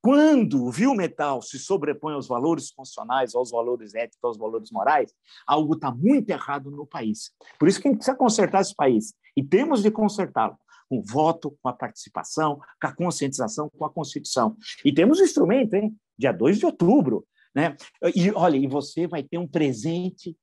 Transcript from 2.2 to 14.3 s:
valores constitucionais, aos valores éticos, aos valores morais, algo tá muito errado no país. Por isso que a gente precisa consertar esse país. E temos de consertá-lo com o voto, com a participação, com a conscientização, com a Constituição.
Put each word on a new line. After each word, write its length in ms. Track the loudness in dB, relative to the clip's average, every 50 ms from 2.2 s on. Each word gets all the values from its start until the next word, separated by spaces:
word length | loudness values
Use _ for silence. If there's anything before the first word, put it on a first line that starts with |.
| -6
valores 440 | -4 -4 -2 0 0 0 -2 -4 -12
constitucionais, 640 | _ -20 -20 -18 -16 -16 -6 -4 -2 -2 -2 0 -2
aos 160 | -4 -4 -2
valores 420 | -2 -4 -2 -2 -4 -6 -8 -12 -10
éticos, 300 | -10 -10 -10 _ _ -6
aos 140 | -6 -6
valores 340 | -6 -8 -8 -8 -8 -10 -8
morais, 420 | -6 -2 0 0 2 0 0 -4 _ _ _ _ -20 -14 _
algo 300 | 0 0 0 2 0 -2
tá 160 | -2 -2 -8
muito 380 | -4 0 2 4 4 2 2 -2
errado 420 | -6 -8 -6 -8 -8 -8 -8 -12
no 160 | -14 -14 -16
país. 440 | _ -12 -8 -6 -6 -6 -6 -10 -18 _ _ -20 -20 -2 _
Por 80 | 4
isso 120 | 4 4 4
que 80 | 2
a 40 | 0
gente 60 | 0
precisa 200 | 2 0 -2 0
consertar 440 | 2 2 2 4 2 0 2 2 0
esse 140 | 0 0 -2
país. 380 | 0 2 2 2 2 0 -4 _ _ _ _ _
E 60 | -4 0
temos 400 | 2 2 2 4 4 0 2 2
de 80 | 2
consertá-lo 640 | 2 2 0 0 0 -2 -6 -4 -2 -2 -2 -2 -4 _ _ _ _ _ _ _
com 100 | -4 -4
o 40 | -4
voto, 540 | -2 0 2 2 2 2 -2 -6 -12 -12 _
com 80 | _ -8
a 40 | -6
participação, 880 | _ -10 -10 _ -14 -20 -12 _ -10 -10 -6 -4 -2 -2 -2 -2 -4 -12 _ -12 _
com 60 | -8
a 80 | -8 -6
conscientização, 760 | -4 -4 -4 -4 -4 -6 -6 -4 -6 -6 -6 -6 -8 -10 -10
com 160 | _ _ -10
a 40 | -8
Constituição. 680 | _ -8 -10 -8 -10 -12 -10 -4